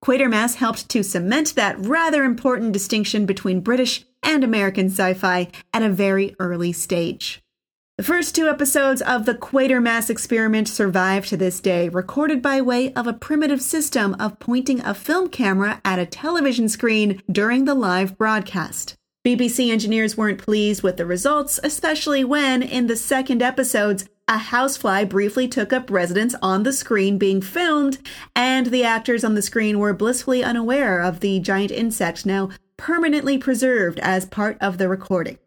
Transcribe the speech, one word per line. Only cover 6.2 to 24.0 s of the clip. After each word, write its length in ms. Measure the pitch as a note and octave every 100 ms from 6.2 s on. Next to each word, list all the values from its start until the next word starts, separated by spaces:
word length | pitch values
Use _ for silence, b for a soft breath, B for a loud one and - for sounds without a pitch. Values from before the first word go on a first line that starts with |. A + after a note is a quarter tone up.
| G3 -
early 340 | F3+ F3 F3
stage. 720 | E3+ - F3 E3+ - - - _ _ _ _ _ -
The 80 |
first 320 | G3+ F4 E4 -
two 100 | D#4+
episodes 560 | D4 C#4+ D4 C4+ C4
of 240 | - B3 G#3+
the 80 |
Quatermass 760 | A#3+ - C4+ C4+ C4 A#3 A#3 A3
experiment 600 | A3+ - A3+ A3 A3 G#3+
survive 580 | - G3+ F#3 F#3 G3 F#3+
to 100 | F#3
this 220 | F#3 F3+
day, 300 | F#3+ F3 F3
recorded 520 | F3 F#3 - D4+ D4
by 200 | C#4 C4+
way 320 | B3+ B3 C4
of 160 | C4 A#3+
a 40 |
primitive 480 | A#3+ - D4+ D4+ C#4
system 540 | C4+ D#4+ D4 B3+ G3+ F#3+
of 180 | G#3+ G#3
pointing 400 | - B3 C4 B3+
a 120 | -
film 360 | G3+ - E4+ F#4
camera 500 | - G#3+ F#3+ G3+ G#3+
at 140 | G3+ F#3
a 80 | F3
television 640 | - D4+ E4+ C#4 A#3+ A3
screen 520 | - A#3+ A3 G#3 F#3+ -
during 360 | G3+ G#3 B3
the 100 | C4+
live 420 | C#4 G#3+ F3+ F#3+ F#3+
broadcast. 800 | A3 A3 G#3 F#3+ D#3 - - - _ _
B 100 | -
B 140 | B3 B3
C 240 | A#3+ B3
engineers 440 | A3+ G#3+ A3 A3 G#3+
weren't 220 | G#3+ G3
pleased 460 | - G#3+ G#3 G#3
with 120 | F#3+ F3+
the 100 | E3+
results, 520 | F3+ C4+ D4+ C#4+ -
especially 580 | D4 D4+ E4 D#4 D#4 C#4+
when, 400 | B3+ D4 C#4 B3+
in 240 | B3+ B3+ A#3+
the 80 |
second 480 | A#3 - C4 C4 A#3+
episodes, 680 | B3 B3 B3 A3+ G#3 G3